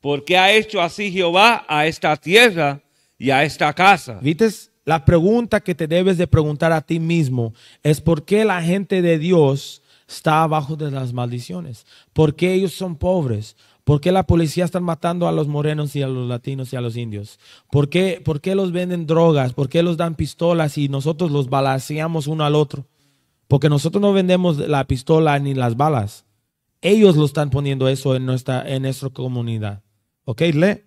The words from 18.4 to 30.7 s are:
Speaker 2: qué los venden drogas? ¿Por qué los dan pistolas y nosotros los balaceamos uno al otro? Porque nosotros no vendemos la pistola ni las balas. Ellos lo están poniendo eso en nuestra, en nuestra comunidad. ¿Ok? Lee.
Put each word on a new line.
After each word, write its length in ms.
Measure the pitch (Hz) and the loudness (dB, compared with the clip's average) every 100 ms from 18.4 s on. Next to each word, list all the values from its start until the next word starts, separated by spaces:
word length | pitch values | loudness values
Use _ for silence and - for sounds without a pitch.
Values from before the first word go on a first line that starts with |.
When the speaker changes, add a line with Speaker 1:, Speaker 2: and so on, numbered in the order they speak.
Speaker 2:
qué 120 | 185 | -2
los 180 | 196 190 | -2 -2
venden 340 | 175 180 175 160 | -4 -4 -4 0
drogas? 460 | 165 165 151 127 | 4 4 4 0
¿Por 140 | 120 135 | -2 -2
qué 120 | 165 | 0
los 140 | 170 165 | 0 0
dan 180 | 170 | -4
pistolas 640 | 156 151 - 170 170 151 151 | -4 -8 -2 0 0 0 -2
y 100 | 139 | -4
nosotros 420 | 139 139 147 175 | -2 -4 -2 -2
los 180 | 143 127 | -2 0
balaceamos 800 | 139 135 135 - 151 156 165 143 | 0 0 -2 -4 -6 -4 -4 -4
uno 180 | 156 | -2
al 100 | 147 | 0
otro? 320 | 147 147 139 135 _ _ _ _ _ _ | 2 0 -4 -14 _ _ _ _ _ _
Porque 200 | 175 165 | 2 4
nosotros 300 | 143 151 202 | 2 0 0
no 100 | 202 | 2
vendemos 460 | 196 185 180 180 147 | 2 2 2 2 0
la 260 | - 143 135 | -2 -2 -2
pistola 520 | 135 - 160 160 143 | -4 2 4 4 2
ni 160 | 139 | 0
las 220 | 135 123 113 | -2 -2 0
balas. 460 | 151 139 101 - _ _ _ _ _ _ | 0 0 -4 -8 _ _ _ _ _ _
Ellos 340 | 170 214 208 151 | 2 6 8 6
lo 80 | |
están 240 | 147 151 147 | 2 0 -2
poniendo 400 | 131 143 135 131 | -2 -2 0 0
eso 260 | 135 139 131 | 0 0 -2
en 100 | 131 | 0
nuestra, 400 | 127 127 127 - | -4 -2 -6 -4
en 140 | 135 | -4
nuestra 260 | 135 135 135 | -4 -6 -8
comunidad. 720 | 135 127 123 117 113 104 101 _ _ _ _ - | -8 -6 -4 -4 -4 -6 -10 _ _ _ _ -10
¿Ok? 140 | 117 165 | -2 0
Lee. 280 | 147 180 | 2 2